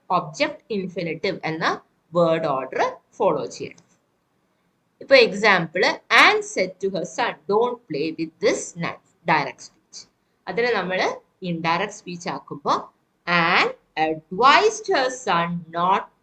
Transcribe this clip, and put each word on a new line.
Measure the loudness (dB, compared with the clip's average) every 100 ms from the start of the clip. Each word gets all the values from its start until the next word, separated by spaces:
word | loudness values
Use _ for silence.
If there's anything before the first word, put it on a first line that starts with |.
| -2
ഒബ്ജക്ട്, | -2 -2 -2 -4 -4 -8
ഇൻഫിനിറ്റീവ് | -6 -6 -6 -6 -4 -4 -4
എന്ന | -6 -2 -2 -2 _ _ _
വേർഡ് | 0 2 2 0
ഓർഡർ | -2 -4 -2 -2 -4 _ 0
ഫോളോ | 0 0 -4
ചെയ്യണം. | -10 -12 -14 _ _ _ _ _ _ _ _ _ _ _ -10
ഇപ്പൊ | 4
എക്സാമ്പിൾ, | 6 6 4 4 4 2 0 0 -2 2 6
"Anne | 6 4
said | -2 -4 -4
to | -4 -6
her | -4
son, | -6 -4 -6
'Don't | -6 -2 0 0 -2
play | -8 -6 -4
with | -4 -8 -2 0
this | 0 -4 -8
knife.'" | -8 -8 _ _ 0
ഡയറക്റ്റ് | 0 0 -8
സ്പീച്ച്. | -20 _ _ -20 -20 _ _ _ -10
അതിനെ | -4 -2
നമ്മൾ | -2 -2 -2 -2 -4 _ -12
ഇൻഡയറക്റ്റ് | -8 -4 -2 -2 -2 -8
സ്പീച്ച് | -14 -12 -8
ആക്കുമ്പോ, | -10 -10 -8 -2 -4 -4 _ _ _ -2 2 2 2
"Anne | 0 -4 _ -4 -2
advised | -2 -6 2 6 6 4 0 -2 0
her | 0
son | -2 -2 0 0 -4
not | -6 -2 2 2 0 _